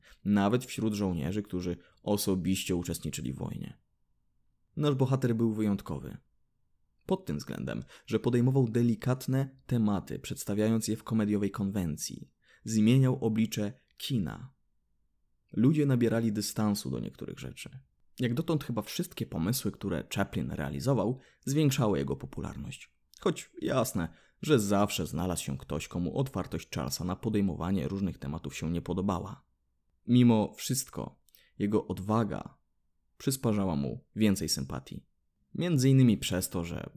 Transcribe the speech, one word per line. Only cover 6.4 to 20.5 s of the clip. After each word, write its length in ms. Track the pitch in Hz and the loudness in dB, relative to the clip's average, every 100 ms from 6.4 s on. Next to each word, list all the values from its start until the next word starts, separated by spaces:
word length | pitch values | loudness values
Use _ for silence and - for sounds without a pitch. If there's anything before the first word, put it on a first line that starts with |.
| _ _ _ _ _ _ - | _ _ _ _ _ _ -4
Pod 180 | 185 | -4
tym 140 | - 76 | -2 -8
względem, 460 | - - 64 57 - - - | -6 -8 -6 -8 -10 -16 -4
że 140 | 110 | -2
podejmował 480 | 127 120 123 131 120 | 2 4 4 4 2
delikatne 880 | 113 120 110 - 131 - 135 135 - - | 2 2 2 0 -2 0 0 0 -6 -2
tematy, 520 | 120 107 98 - - | 2 2 2 -2 -10
przedstawiając 680 | - - - 104 107 113 107 | -8 -10 -4 0 2 2 0
je 80 | 113 | -4
w 80 | |
komediowej 460 | - 110 104 104 101 | 0 0 2 2 0
konwencji. 800 | - 98 101 87 73 - - - _ _ _ | -2 -2 0 -2 -4 -8 -10 -16 _ _ _
Zmieniał 600 | 113 110 107 131 131 127 | -2 4 6 6 6 2
oblicze 480 | 117 110 110 - 104 - _ - | 0 2 0 0 -6 -6 _ -12
kina. 560 | - 135 76 50 - _ _ _ _ _ _ _ _ _ _ | -4 -2 -2 -6 -16 _ _ _ _ _ _ _ _ _ _
Ludzie 340 | - 120 151 139 | 2 4 6 4
nabierali 460 | 127 117 113 113 | 4 4 2 0
dystansu 580 | 107 104 - 107 101 65 | 0 -4 0 0 0 -2
do 100 | 62 | -6
niektórych 380 | - - - - | -6 -10 -12 -12
rzeczy. 400 | 64 - - 131 - _ _ - | -12 -12 -16 -16 -20 _ _ -4
Jak 160 | 123 | -2
dotąd 300 | 131 165 156 | -2 0 -2
chyba 180 | - 117 | -2 -6
wszystkie 440 | 104 - 180 - 113 | -6 -6 -6 -6 -6
pomysły, 460 | 87 82 131 104 | -2 0 0 -2
które 320 | - 98 85 - | -6 -4 -4 -4
Chaplin 360 | - 98 - 65 | -4 -2 -2 -6